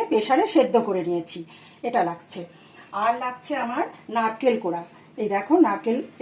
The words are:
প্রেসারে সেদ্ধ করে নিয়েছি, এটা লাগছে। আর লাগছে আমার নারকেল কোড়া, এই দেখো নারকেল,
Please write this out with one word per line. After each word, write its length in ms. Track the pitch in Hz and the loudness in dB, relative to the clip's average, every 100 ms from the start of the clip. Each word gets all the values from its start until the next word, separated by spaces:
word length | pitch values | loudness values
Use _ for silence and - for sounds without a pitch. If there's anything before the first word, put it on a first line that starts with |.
| - | 2
প্রেসারে 340 | 220 214 269 403 | 2 4 2 4
সেদ্ধ 200 | 302 220 226 214 | 4 4 4 2
করে 160 | 185 170 | -2 -2
নিয়েছি, 320 | 170 165 180 165 - - - 240 | -4 -4 -12 -14 -18 -20 -10 -4
এটা 120 | 240 170 | 0 -2
লাগছে। 320 | 175 - 185 170 - - - - 196 | -4 -14 -14 -16 -18 -20 -20 -10 -2
আর 100 | 226 247 | 0 0
লাগছে 280 | 254 247 - 277 | -4 -8 -8 -6
আমার 200 | 233 262 453 - - 214 | -4 -4 -6 -8 -6 -2
নারকেল 400 | 226 - 254 220 | -2 0 0 0
কোড়া, 180 | 180 170 170 - - - | -2 -6 -8 -18 -16 -6
এই 100 | 208 | -2
দেখো 200 | 196 196 349 240 | -2 2 4 4
নারকেল, 320 | 196 226 254 - - | 2 -2 -2 -4 -10